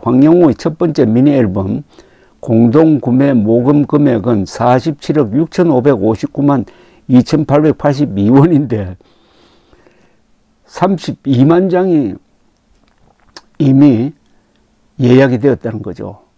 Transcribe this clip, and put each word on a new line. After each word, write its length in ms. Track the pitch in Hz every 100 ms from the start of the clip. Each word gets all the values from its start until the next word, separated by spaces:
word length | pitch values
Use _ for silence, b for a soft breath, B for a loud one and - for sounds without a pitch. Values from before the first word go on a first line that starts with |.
황영웅의 500 | 117 123 151 175 160
첫 240 | 113 165 156
번째 280 | 175 151 113
미니 260 | 117 143
앨범 500 | 139 107 98 98 107 b b b b b b
공동 600 | - 113 117 143 160 143
구매 320 | 123 127 139
모금 520 | 123 104 120 123 147
금액은 600 | 139 147 143 113 113 107 92
사십칠억 880 | - 120 127 160 143 - 151 113
육천오백오십구만 1300 | 123 165 - 170 127 135 120 104 110 143 - 143 135 104 b b b -
이천팔백팔십이 1200 | 127 113 156 151 147 151 - 147 139 147 98 101
원인데 680 | 135 170 147 135 107 92 90 b b b b b b b b b b b b b _ _ _ _
삼십이만 1000 | - 185 180 - - 139 123 139 170 190
장이 460 | 180 190 160 110 95 _ _ _ _ _ _ _ _ _ _ _ - _ -
이미 540 | 143 135 147 113 135 - _ _ _ _ _ _ _ -
예약이 380 | 123 131 135 123
되었다는 440 | 135 120 117 113
거죠. 380 | 98 95 101 98 _